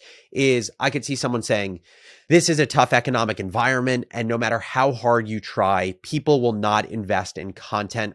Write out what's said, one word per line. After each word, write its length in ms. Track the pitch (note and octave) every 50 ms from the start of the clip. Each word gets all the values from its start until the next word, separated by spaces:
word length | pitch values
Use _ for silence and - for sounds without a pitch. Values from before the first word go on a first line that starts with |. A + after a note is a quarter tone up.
| - - - - _ _
is 400 | - - C#3 C3+ B2+ A#2+ G#2+ - - -
I 120 | - C#3
could 140 | D3 C#3+ B2
see 120 | - C#3
someone 260 | B2 - B2+ B2 A#2 A2
saying, 380 | - A#2 G#2 G2+ G2 F#2 F2 - _ _ _ - - - - _ -
"This 200 | D3 F3 D#3+ E3+
is 120 | D#3+ D3+
a 60 | D3
tough 260 | - - D3+ B2+ - C3+
economic 480 | B2 B2 - B2 A#2 A2+ G#2+ G#2 -
environment, 640 | G2 F#2+ F2+ A2+ A#2 B2+ C3 B2+ B2 C3 B2+ B2 - - -
and 160 | A#2+ A#2 A2+
no 100 | A#2 A#2
matter 220 | A#2+ A2 A#2 A#2
how 320 | - - - C3 C3 C#3 C3
hard 360 | A#2 A2 A#2+ A#2 A#2 A2 G#2+
you 120 | A2 G#2+
try, 560 | - - - - G2+ F#2+ G2 F#2 F#2 F#2+ F#2 - -
people 380 | - D#3 D3+ - D#3 D3 C3+
will 120 | A#2+ A#2+ A2
not 320 | G#2 G#2 G#2+ G#2 G#2+ G#2+
invest 520 | - - A#2 G2+ F#2 G2+ F#2 F#2+ - -
in 160 | D#2+ E2 G2 F#2+
content 600 | - - - A2+ G#2 G#2 F#2+ - A#2 G#2+ G#2 -